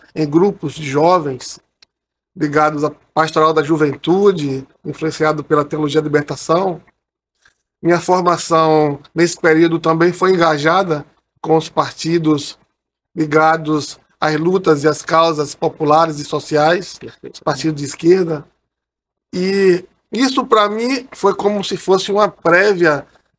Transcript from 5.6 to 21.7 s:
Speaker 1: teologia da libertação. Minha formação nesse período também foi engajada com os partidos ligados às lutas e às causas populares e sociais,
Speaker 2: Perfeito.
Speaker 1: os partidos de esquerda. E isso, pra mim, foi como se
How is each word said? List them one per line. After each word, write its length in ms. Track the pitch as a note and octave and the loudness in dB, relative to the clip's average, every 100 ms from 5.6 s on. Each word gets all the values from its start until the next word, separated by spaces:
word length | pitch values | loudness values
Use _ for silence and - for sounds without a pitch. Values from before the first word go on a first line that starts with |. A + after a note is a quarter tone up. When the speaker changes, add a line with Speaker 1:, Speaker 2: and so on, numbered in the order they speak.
Speaker 1:
teologia 380 | C#3+ D#3 D3 D3+ | -2 -4 0 0
da 60 | D3+ | 0
libertação. 720 | D3 C#3+ C#3 - E3+ G3 E3+ _ _ _ _ _ _ _ _ _ _ | -2 -2 -8 -2 0 0 -8 _ _ _ _ _ _ _ _ _ _
Minha 200 | E3+ F3 | 0 0
formação 960 | E3+ F3+ F3 E3 - E3 D#3+ D#3 D3+ C#3+ - | 2 0 2 -2 0 2 4 2 2 -2 -8
nesse 260 | D#3+ E3 - | -2 -2 2
período 380 | E3 D#3+ E3+ E3 | 2 4 4 2
também 340 | D#3+ D#3+ F3 | 0 2 0
foi 200 | F3 F#3 | 2 0
engajada 720 | F#3 E3 D3+ D#3 F#3 F#3 D3 - _ _ - | 4 2 2 0 0 0 -4 -6 _ _ -12
com 160 | D#3+ D#3+ | 0 0
os 120 | D#3 | 0
partidos 920 | D#3+ C#3+ - D#3+ E3+ D#3 D3 - - _ _ _ _ _ | -4 -4 -4 -2 0 0 -2 -4 -16 _ _ _ _ _
ligados 880 | D#3+ D#3 D#3 D#3+ D#3+ D3+ D3+ C#3 - _ - | -6 0 2 2 0 -2 -4 -4 -14 _ -4
às 160 | D#3 D3+ | -2 0
lutas 460 | E3+ F#3 F3+ D3 | 0 0 2 2
e 60 | D3+ | 2
às 120 | D3 | -2
causas 540 | - E3 E3 D3+ C#3+ | 0 2 2 0 -6
populares 640 | - D#3+ - D3+ D#3 D#3+ D3 | -4 -6 -2 2 2 2 -2
e 60 | |
sociais, 720 | C#3+ D3 - D3+ D#3 F#3 E3+ - | -8 -8 -2 0 2 0 -4 -16
Speaker 2:
Perfeito. 360 | - - C#3 | -20 -18 -20
Speaker 1:
os 60 | - | -8
partidos 400 | - C#3 D#3+ C#3+ | -6 -4 -4 -4
de 60 | C#3+ | -8
esquerda. 580 | - E3 F#3+ E3 D3+ - _ _ _ _ _ _ _ _ | -2 2 4 2 -6 -10 _ _ _ _ _ _ _ _
E 520 | F3 F#3 G3 F#3+ F3 - _ - | -4 -2 2 4 2 -2 _ -10
isso, 340 | G#3+ C4+ C4 - | -2 0 0 2
pra 220 | A3 G#3 | 2 2
mim, 400 | G#3+ B3 C4+ - | 0 -4 -4 -8
foi 220 | - G3 | -2 -2
como 300 | F#3+ G3+ G#3 | 0 -2 -2
se 120 | F#3 | -4